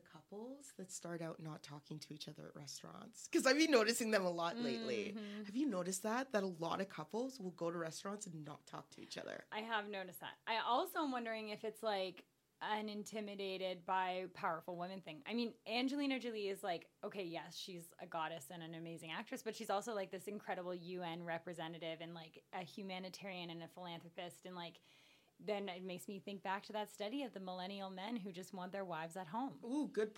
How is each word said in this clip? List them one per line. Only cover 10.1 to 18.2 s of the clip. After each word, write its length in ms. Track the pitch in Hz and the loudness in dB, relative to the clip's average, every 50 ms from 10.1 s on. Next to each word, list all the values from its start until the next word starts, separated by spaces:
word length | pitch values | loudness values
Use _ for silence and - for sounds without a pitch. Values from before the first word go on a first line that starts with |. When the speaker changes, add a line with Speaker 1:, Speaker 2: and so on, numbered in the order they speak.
| 170 - | -8 -8
Speaker 2:
that. 160 | 160 113 - - - | -8 -10 -10 -8 -2
I 140 | - 226 220 160 | 0 2 2 6
also 340 | 208 240 269 370 359 - 359 | 6 6 6 6 4 2 2
am 120 | 311 277 | 2 4
wondering 380 | 254 247 233 226 220 220 214 214 | 2 2 0 0 -2 -2 -2 -4
if 140 | 214 214 - | -4 -2 -2
it's, 180 | 220 214 - | -4 -2 2
like, 420 | 226 220 208 190 190 185 175 - - _ _ _ _ _ _ - | 2 4 4 4 4 2 -2 -6 -14 _ _ _ _ _ _ -4
an 280 | - 190 214 214 214 214 | 0 2 2 2 2 0
intimidated 960 | 208 208 202 - 208 220 208 202 202 196 196 190 190 185 185 185 185 180 170 | -4 -4 -6 -4 -4 -4 -4 -2 -2 -2 0 0 0 2 2 0 0 -2 0
by 400 | - 190 190 185 180 185 185 185 180 180 | 2 4 4 6 4 2 0 0 -4 -4
powerful 440 | - - 185 165 160 - - 175 170 | 0 2 2 2 2 0 -4 -2 -2
women 220 | 175 185 190 190 | -2 -4 -4 -6
thing. 200 | - - 156 151 - - | -6 -8 -10 -8 -4 0
I 60 | 214 | 2
mean, 180 | 240 240 226 - - - - | 2 2 2 0 -6 -4 0
Angelina 520 | 220 247 254 269 285 285 285 277 269 254 | 2 4 4 4 4 4 4 4 2 2
Jolie 280 | 214 240 220 214 202 196 | 0 -2 -2 0 0 0
is 140 | 196 175 - | 0 0 0
like, 240 | 196 170 165 - - _ - - | 0 0 0 -2 -8 _ -6 -6
okay, 200 | 208 202 208 185 | -6 -4 -2 -4
yes, 320 | 170 165 160 151 170 170 | -2 -2 -4 -6 -6 -8
she's 280 | - - - 185 170 165 - - - | -8 -8 -6 -8 -8 -10 -12 -10 -12
a 80 | 180 170 | -10 -2
goddess 420 | - 165 | 0 0